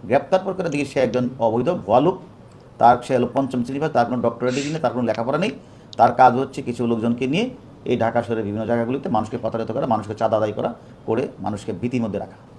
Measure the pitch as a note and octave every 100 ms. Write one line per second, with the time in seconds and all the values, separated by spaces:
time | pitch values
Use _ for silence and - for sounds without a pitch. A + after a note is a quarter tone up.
0 | F#2 B2+ C#3 F#3+ F#3+ F#3 F3+ D3 C#3 D3
1 | B2+ A#2+ B2 B2 A2+ A2+ C3+ F3+ - A#2
2 | D3+ F#3 - - - - - - A#2+ A#2+
3 | - C3 A#2+ C3+ C3+ B2 A#2+ C#3 D3+ B2+
4 | A#2+ B2 A#2 - B2 B2+ C#3+ D#3+ B2 A#2
5 | A#2 A2 A#2 D3+ G3+ - - - - -
6 | A#2 A#2+ B2+ A#2+ C3+ - C3 A#2 A#2+ A#2
7 | A#2 A#2+ C3 D#3+ B3+ - - - - A#2
8 | A2+ A#2 A#2 A2+ G2+ G#2 A2 A#2+ A#2 C3+
9 | C3+ A2+ G#2+ - A2+ A2+ A2 A2+ - A2
10 | G2+ G#2+ A2 A2 G#2+ G#2 - - - -
11 | - A2+ C#3 - F#2+ G#2 - F#2 A#2+ B2
12 | A2+ F2+ - - -